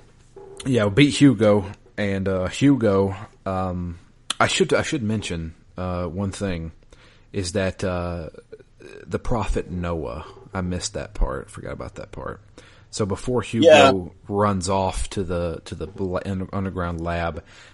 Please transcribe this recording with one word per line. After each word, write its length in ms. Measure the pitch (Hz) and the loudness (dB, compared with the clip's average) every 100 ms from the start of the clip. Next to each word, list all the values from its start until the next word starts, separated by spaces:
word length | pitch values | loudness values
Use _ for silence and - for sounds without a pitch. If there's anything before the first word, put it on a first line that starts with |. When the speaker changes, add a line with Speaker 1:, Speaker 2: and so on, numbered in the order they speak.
| - _ _ - - - - | -20 _ _ -20 -20 -10 -2
Speaker 1:
yeah, 200 | 120 104 | 2 2
we 60 | |
beat 180 | 98 147 | 6 4
Hugo, 600 | - 143 107 107 104 95 - - - | 8 6 8 4 4 0 -10 -14 -6
and, 320 | 104 95 95 | -2 -2 -2
uh, 200 | 92 92 | -2 -2
Hugo, 680 | - 139 135 110 98 98 98 - - 95 | 2 4 4 4 4 2 -2 -12 -12 -6
um, 540 | 92 92 90 87 85 - _ - - | -2 -2 -4 -6 -10 -16 _ -8 0
I 80 | 113 | 0
should, 260 | - 185 | 2 2
I 80 | 120 | 2
should 220 | - 156 | 0 -2
mention, 500 | 104 110 - 85 82 - - - | -2 -2 -4 -6 -8 -12 -16 -8
uh, 280 | 90 90 90 | -6 -4 -4
one 260 | 87 101 | -4 -4
thing, 400 | - 98 85 82 - - - - - _ | -4 -4 -4 -6 -12 -20 -20 -20 -20 _
is 200 | 101 87 | -6 -4
that, 320 | 101 95 - | -2 -2 -2
uh, 460 | 95 90 87 87 78 - - - - _ - - - | -4 -4 -4 -6 -10 -14 -20 -20 -20 _ -20 -20 -8
the 140 | 101 | -6
Prophet 500 | - 117 101 - - | -2 0 0 -2 -2
Noah, 560 | 90 87 82 65 65 - - - 95 | -4 -4 -4 -4 -8 -12 -18 -10 -6
I 60 | |
missed 320 | 90 90 - 73 | -4 -4 -6 -8
that 180 | - | -8
part, 380 | - - 65 - | -2 -2 -2 -10
forgot 220 | - - | -14 -12
about 220 | - 60 - | -12 -12 -14
that 160 | - | -14
part. 300 | - - - - - - - - | -12 -12 -12 -16 -20 -20 -20 -10
So 160 | - 101 | -4 -4
before 360 | 98 - 123 | -4 -2 -2
Hugo 240 | - 113 - | 0 4 8
Speaker 2:
Yeah. 420 | 151 135 95 87 - - | 10 10 6 -2 -12 -4
Speaker 1:
runs 420 | 101 104 95 87 | 2 2 2 0
off 380 | 98 92 - - | 0 0 -2 -4
to 120 | - | -4
the, 380 | 87 87 85 - - | -4 -2 -4 -6 -10
to 100 | 87 | -10
the 100 | 85 | -10
bla-, 340 | 98 95 90 98 | -6 -4 -4 -4
un-, 240 | 95 92 | -6 -4
underground 480 | 101 95 90 87 85 | -4 -4 -4 -4 -4
lab, 440 | 85 85 82 78 - - - | -4 -2 -4 -6 -12 -20 -20